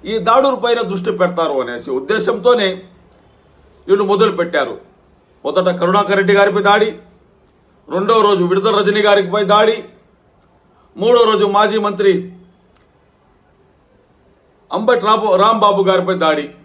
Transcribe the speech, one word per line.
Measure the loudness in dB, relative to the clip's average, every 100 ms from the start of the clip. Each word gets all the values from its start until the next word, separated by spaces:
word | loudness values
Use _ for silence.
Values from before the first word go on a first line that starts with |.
| -6
ఈ | -4 2
దాడుల | 2 2 -2
పైన | -2 -2 -2
దృష్టి | -6 -6 -2
పెడతారు | -2 -2 -4 -4
అనేసి | -6 -8 -8 -8
ఉద్దేశంతోనే | -4 -4 -2 0 0 2 0 -6 -16 _ _ _ _ _ _ _ _ _ -2
వీళ్ళు | 0 0
మొదలుపెట్టారు. | 0 0 0 -4 -4 -4 -8 _ _ _ _ _ _ -4
మొదట | -2 -2 -2
కరుణాకర్ | 0 0 0 0
రెడ్డి | 2 2
గారిపై | 2 2 2
దాడి, | 2 0 -4 -20 _ _ _ _ _ _ _ -8
రెండో | -4 0 2 4
రోజు | 2 0
విడుదల | 0 0 0
రజనీ | 0 0 2
గారిపై | 2 2 -4 0
దాడి, | 2 2 0 -10 -20 _ _ _ _ _ _ _ _ _ -4
మూడో | 2 4 4
రోజు | 2 2 2
మాజీ | 0 0 -4
మంత్రి | 0 0 0 -6 -18 -20 _ _ _ _ _ _ _ _ _ _ _ _ _ _ _ _ _ _ _ _ _ _
అంబటి | -4 0 0 2
రాంబా-, | 0 2 2
రాంబాబు | 2 2 2 2 2
గారిపై | 0 -2 -2 0
దాడి. | -2 -6 -14